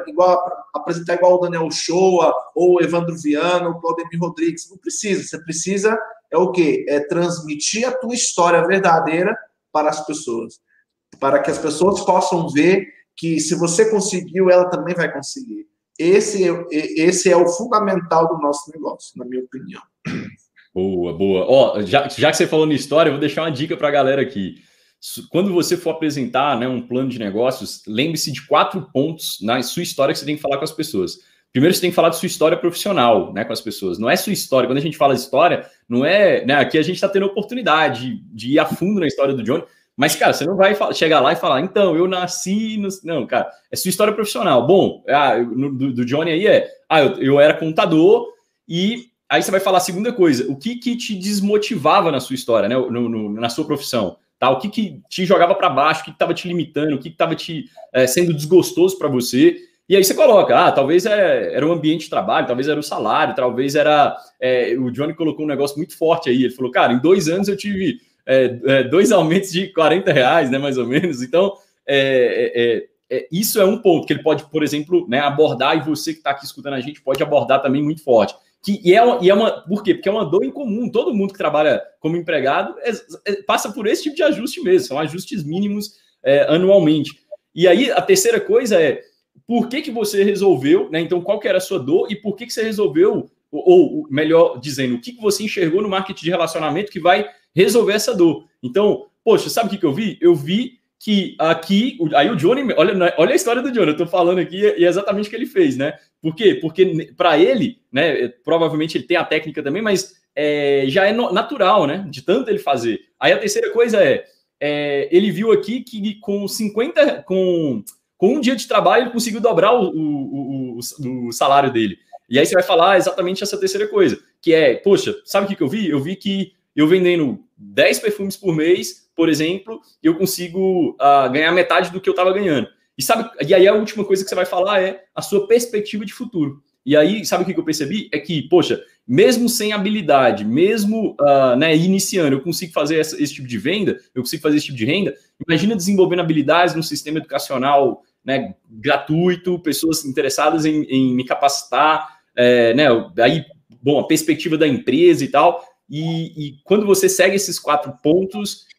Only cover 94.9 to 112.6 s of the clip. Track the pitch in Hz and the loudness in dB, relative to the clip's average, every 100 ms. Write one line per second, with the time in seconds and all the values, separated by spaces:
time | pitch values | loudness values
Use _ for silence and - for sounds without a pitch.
94.9 | 120 - - 214 - 208 202 160 180 208 | -4 -8 -6 -2 -2 -4 -2 -2 0 -2
95.9 | 190 190 - 160 180 160 170 151 156 208 | -4 -6 -8 -4 -2 -2 -4 -4 -4 -6
96.9 | 185 170 202 208 - _ 165 233 226 190 | -2 2 2 0 -12 _ 2 4 4 2
97.9 | 208 233 214 170 139 - _ 123 190 208 | 0 0 2 2 2 -8 _ -4 0 2
98.9 | - - _ 233 190 156 233 220 202 156 | 0 -6 _ 2 2 2 -2 -2 -2 -2
99.9 | 143 220 135 170 160 139 202 - - _ | -2 -4 2 4 4 0 -4 -4 -12 _
100.9 | _ - 202 175 - 160 165 - 196 254 | _ -2 0 -2 -2 0 0 0 0 0
101.9 | - 160 143 160 190 170 262 254 151 185 | -2 0 2 2 2 2 2 0 2 2
102.9 | 196 175 - 190 330 - 240 269 240 156 | 2 0 2 2 2 0 -2 -2 0 0
103.9 | 151 170 180 170 185 160 185 208 208 175 | 0 -2 0 2 0 -2 0 0 2 2
104.9 | 175 202 202 208 226 262 196 151 123 147 | 2 -2 -4 -6 -8 -4 0 0 0 -6
105.9 | - _ _ 160 160 202 135 160 185 185 | -8 _ _ -8 0 2 2 0 0 0
106.9 | 165 - - 175 156 208 254 131 - _ | 0 -6 0 2 4 4 2 -2 -6 _
107.9 | 131 165 131 120 - - 165 160 151 160 | -2 0 0 -4 -6 -2 0 0 -2 -4
108.9 | 151 - 170 156 165 160 151 143 175 220 | -4 -2 -2 0 -4 -4 -8 -6 -4 -2
109.9 | 185 - _ _ - 147 147 143 139 135 | -2 -4 _ _ -4 -2 0 0 0 0
110.9 | 190 196 226 220 185 233 277 190 208 147 | 2 2 0 -2 -2 -2 0 2 2 2
111.9 | 180 185 135 - 233 240 190 | -2 -8 -6 -2 0 0 -4